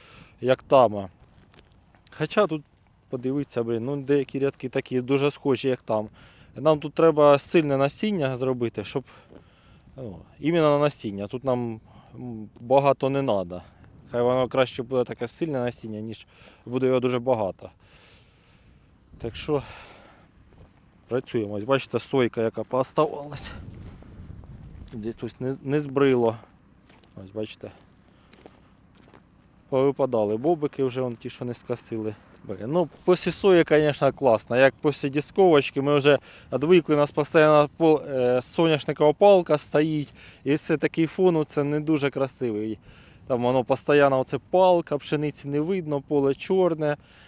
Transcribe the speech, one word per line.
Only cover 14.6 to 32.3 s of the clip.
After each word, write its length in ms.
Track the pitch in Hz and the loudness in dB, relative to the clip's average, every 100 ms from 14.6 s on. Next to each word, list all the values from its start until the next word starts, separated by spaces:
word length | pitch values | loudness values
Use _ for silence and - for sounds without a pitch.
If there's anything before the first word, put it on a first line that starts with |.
| 127 - | -2 -4
буде 200 | 120 131 | -4 -4
таке 240 | 120 117 117 | -4 -6 -10
сильне 320 | - 165 135 | -8 -6 -4
насіння, 400 | 120 - 113 107 | -6 -8 -12 -12
ніж 280 | 110 107 - _ - _ - | -12 -14 -18 _ -20 _ -8
буде 220 | 127 127 | -2 0
його 120 | 127 | 0
дуже 200 | 127 123 | 0 -2
багато. 500 | 123 117 95 - 98 _ _ _ - - _ _ _ _ _ _ _ _ _ - | -2 -2 -2 -8 -16 _ _ _ -20 -20 _ _ _ _ _ _ _ _ _ -14
Так 180 | 117 - | -12 -10
що 280 | - 147 - - - - - _ _ _ _ - - _ _ _ _ | -4 -4 -6 -16 -20 -20 -20 _ _ _ _ -20 -20 _ _ _ _
працюємо. 460 | 123 - 120 104 | -6 -4 -4 -4
Ось 100 | 104 | -6
бачите, 360 | 110 135 - 117 | -2 -2 -2 -6
сойка 420 | - 139 117 - | -2 0 0 0
яка 220 | 113 110 | -4 -4
пооставалась. 880 | 107 127 139 - 151 147 147 139 - - - - - - - - - - - - - - - | -4 -4 -2 0 -2 -4 -12 -10 -10 -12 -16 -18 -18 -20 -20 -20 -20 -20 -20 -20 -20 -20 -16
Десь 220 | 120 107 113 | -12 -12 -10
тут 260 | 117 - | -12 -10
не, 120 | 127 135 | -10 -8
не 160 | 135 147 | -4 -4
збрило. 560 | 143 135 139 123 117 113 - _ _ _ _ _ - 101 | -4 0 2 2 0 -2 -12 _ _ _ _ _ -20 -20
Ось 60 | 95 | -14
бачите. 400 | 107 107 - 104 - _ _ _ _ _ - - _ _ _ _ _ _ - _ _ _ _ _ | -12 -12 -14 -20 -20 _ _ _ _ _ -20 -20 _ _ _ _ _ _ -20 _ _ _ _ _
Повипадали 680 | 131 139 131 135 117 104 110 | 0 0 0 0 0 0 0
бобики 460 | 147 170 147 - | -2 -2 -4 -4
вже, 180 | 131 123 | -4 -4
вон 140 | 127 117 | -6 -8
ті, 140 | 123 | -14
що 160 | - 123 | -10 -10
не 80 | |
скосили. 600 | 120 - 120 - 113 107 107 _ | -10 -10 -10 -8 -8 -8 -10 _